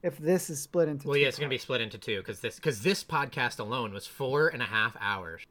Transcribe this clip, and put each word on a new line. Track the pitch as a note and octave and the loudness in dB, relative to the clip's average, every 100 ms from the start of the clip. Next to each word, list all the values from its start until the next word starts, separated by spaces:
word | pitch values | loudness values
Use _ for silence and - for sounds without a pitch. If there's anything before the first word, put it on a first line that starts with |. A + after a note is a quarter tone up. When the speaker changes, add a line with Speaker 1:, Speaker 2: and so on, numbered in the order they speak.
Speaker 1:
if | F3+ C#3+ | -2 -2
this | D#3 F3+ - | 2 2 2
is | D3 | -6
split | - F3+ D#3+ | -2 2 2
into | D3 D3 | 2 0
Speaker 2:
Well, | C#3+ | 4
Speaker 1:
two | |
Speaker 2:
yeah, | C#3 | 4
it's | B2+ | 2
gonna | C#3+ | -2
be | B2+ | -4
Speaker 1:
parts. | |
Speaker 2:
split | - B2 | -2 -2
into | A2+ G#2+ | -2 -6
two, | - G2+ | -4 -4
'cause | - G2+ | -4 -6
this, | A#2 - | -6 -2
'cause | D#3 A2+ | -2 0
this | B2+ G3 | 0 0
podcast | - D3+ C#3 C#3+ A#2+ - | 0 -2 0 0 -2 -2
alone | G#2+ B2+ A2+ | -4 -4 -4
was | G2 - | -6 -12
four | - C3+ C#3+ D#3 | -6 0 4 4
and | C#3 | 2
a | A2 | 0
half | A2 A2+ - | 2 2 0
hours. | G2+ G2 E2+ E2 - | -2 -2 -4 -12 -16